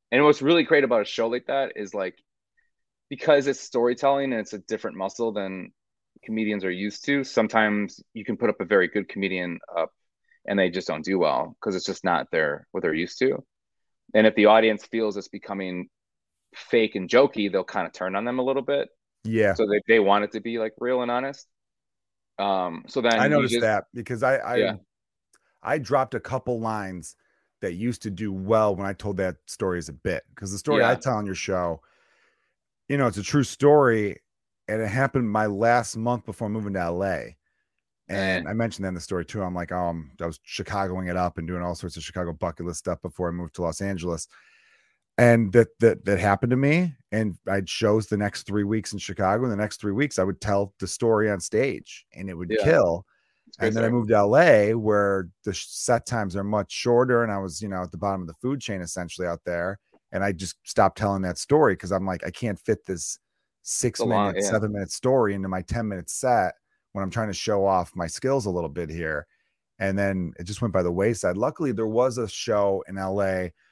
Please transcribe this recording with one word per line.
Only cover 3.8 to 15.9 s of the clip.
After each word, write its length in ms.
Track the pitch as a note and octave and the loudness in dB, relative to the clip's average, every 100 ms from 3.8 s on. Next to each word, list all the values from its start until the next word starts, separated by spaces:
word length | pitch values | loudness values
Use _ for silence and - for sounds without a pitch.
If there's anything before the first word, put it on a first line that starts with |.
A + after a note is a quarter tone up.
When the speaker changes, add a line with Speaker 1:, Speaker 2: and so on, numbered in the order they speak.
| A#2+ B2 C#3 C#3 C3+ | 0 2 2 2 0
Speaker 1:
and 80 | A#2 | -4
it's 120 | G#2 | -6
a 40 | G#2 | -10
different 360 | - G#2+ - - | -8 -6 -6 -6
muscle 360 | F#2+ - A#2 | -6 -4 -4
than 400 | G#2 F#2+ F#2 - _ _ _ _ _ | -4 -6 -8 -12 _ _ _ _ _
comedians 400 | - A2 G#2+ G#2 | -6 -2 -2 -2
are 60 | F#2 | -2
used 320 | F2+ G2+ - - | -2 -4 -6 -2
to, 180 | C#3+ | -2
sometimes 760 | C3 - G#2+ A2+ G#2+ G#2 G2+ - - | 0 0 2 4 2 2 -4 -8 -18
you 100 | A2+ | -10
can 120 | G2+ G#2 | -8 -2
put 120 | A2+ | -2
up 100 | G2+ | -2
a 40 | F2+ | 2
very 220 | G#2 E2+ | 4 4
good 200 | G#2 F#2 | 0 -6
comedian 520 | G2+ F#2+ F#2 F2 E2+ - F2 | -4 -4 -4 -6 -8 -8 -4
up 160 | D#2+ _ _ _ _ _ - | -4 _ _ _ _ _ -4
and 120 | G2+ | 0
they 120 | F#2 | 0
just 180 | F2 F2 | 0 -4
don't 160 | D#2+ | -4
do 140 | D#2+ F#2+ | -2 2
well 380 | D#2 C2 D#2+ - | 2 2 -2 -6
'cause 160 | - F#2 | -4 -4
it's 100 | - | -4
just 180 | F#2 | -4
not 260 | F#2+ E2+ - | 0 0 0
their, 340 | E2+ D#2 D2 - | 0 0 -4 -8
what 100 | F#2+ | -4
they're 120 | F2 | -2
used 240 | D#2 F2 - | -2 -4 -2
to. 240 | C3 C#3 - _ _ _ _ _ _ | -2 -2 -8 _ _ _ _ _ _
And 120 | A2 G#2+ | 4 6
if 80 | A2 | 6
the 100 | G#2+ | 8
audience 400 | A2 A2 G#2 - | 8 6 2 -4
feels 300 | A#2 A2 G2+ | -2 -2 -4
it's 100 | F#2+ | -10
becoming 600 | G#2 - G2 F#2 F2+ F2 | -14 -10 -8 -6 -8 -10